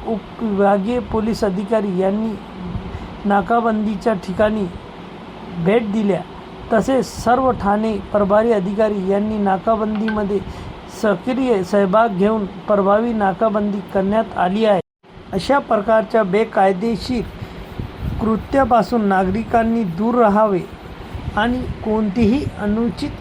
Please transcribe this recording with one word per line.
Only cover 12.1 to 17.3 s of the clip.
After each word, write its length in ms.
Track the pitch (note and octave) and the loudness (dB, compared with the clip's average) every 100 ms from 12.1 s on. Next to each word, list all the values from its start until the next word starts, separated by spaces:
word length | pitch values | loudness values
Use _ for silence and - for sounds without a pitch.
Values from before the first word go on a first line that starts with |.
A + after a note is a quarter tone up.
| F#3 G3+ A3 | 2 2 2
प्रभावी 680 | F#3+ - - G3+ G3 G#3 A#3 | -2 -8 0 2 4 4 2
नाकाबंदी 680 | A3+ G3 F3 A3 G#3 G#3 G3+ F3+ | 0 0 2 0 2 -2 -4 -4
करण्यात 440 | G3+ F#3+ G#3+ A3 - | -2 0 0 0 0
आली 260 | F3+ G3 | 0 2
आहे. 160 | A3 G3 - _ _ - - | 4 2 0 _ _ -20 -6
अशा 260 | G3 - C#4 | -6 2 0
प्रकारच्या 640 | C#4 A3 G3+ A3 G#3+ A3+ | 2 0 4 2 4 2
बेकायदेशीर 1000 | G#3 G3 A3 A3 G3 F#3 A3+ G3+ - B3 - | 2 2 2 4 4 4 0 -2 -2 -4 -4